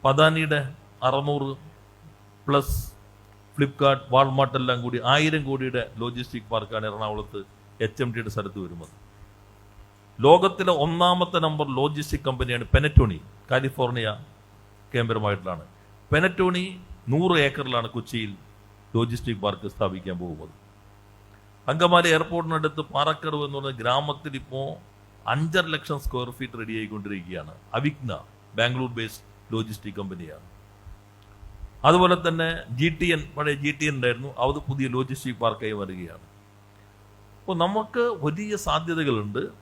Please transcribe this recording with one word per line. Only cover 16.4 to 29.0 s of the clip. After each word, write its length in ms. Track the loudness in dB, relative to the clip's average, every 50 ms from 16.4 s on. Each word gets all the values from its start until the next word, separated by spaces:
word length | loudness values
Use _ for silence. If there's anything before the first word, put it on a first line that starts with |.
| 2 2 2 0 -4 -6 -10 -14 -16 -18 -20 -14 -4 0
നൂറ് 260 | 0 2 4 4 4 4 4
ഏക്കറിലാണ് 440 | 2 0 -2 -4 -2 -2 -2 -2 -2 -6
കൊച്ചിയിൽ 360 | -6 -8 -4 -6 -6 -6 -6 -8 -14 -18 -20 -20 -20 -20 -20 -20 -20 -20 -4 0
ലോജിസ്റ്റിക് 460 | 0 0 0 -2 -6 -4 -4 -4 -2 -2
പാർക്ക് 240 | -2 -2 -2 -8 -12 -4
സ്ഥാപിക്കാൻ 420 | -2 -2 -2 -2 -4 -6 -8 -6 -6 -6
പോകുന്നത്. 320 | -8 -10 -10 -12 -18 -18 -20 -20 -20 -20 -20 -20 -20 -20 -20 -20 -20 -20 -20 -20 -20 -20 -20 -20 -20 -20 -8 -4
അങ്കമാലി 400 | -2 2 4 4 6 6 6 6
എയർപോർട്ടിനടുത്ത് 720 | 6 4 4 2 0 -2 -4 -2 -2 -2 0 0 -2 -2 -4 -8 -4 -2
പാറക്കടവ് 520 | 0 0 0 0 -2 -4 -6 -4 -4 -4
എന്ന് 120 | -4 -6
പറഞ്ഞ 160 | -6 -6 -6 -8 -4
ഗ്രാമത്തിൽ 520 | 0 2 2 2 0 -2 -6 -8 -8 -10 -10 -10
ഇപ്പോ 200 | -12 -8 -8 -8 -8 -8 -10 -12 -16 -20 -20 -20 -20 -20 -20 -10 -4 -2 0
അഞ്ചര 320 | 0 0 0 0 0 0 0 -4
ലക്ഷം 240 | -6 -4 -6 -6 -6 -4
സ്ക്വയർ 240 | -4 -4 -4 -6 -6 -8
ഫീറ്റ് 220 | -10 -10 -10 -8 -10
റെഡി 160 | -8 -6 -6 -6
ആയിക്കൊണ്ടിരിക്കുകയാണ്. 720 | -6 -6 -8 -10 -8 -8 -8 -8 -8 -8 -10 -10 -10 -12 -16 -20 -16 -6 -4
അവിഗ്ന, 340 | -2 -2 -2 -4 -4 -8 -6 -6 -8 -10 -16 -20 _ -20 -10 -2
ബാംഗ്ലൂർ 320 | -2 0 0 0 -2 -4 -4 -4
ബേസ്ഡ് 260 | -6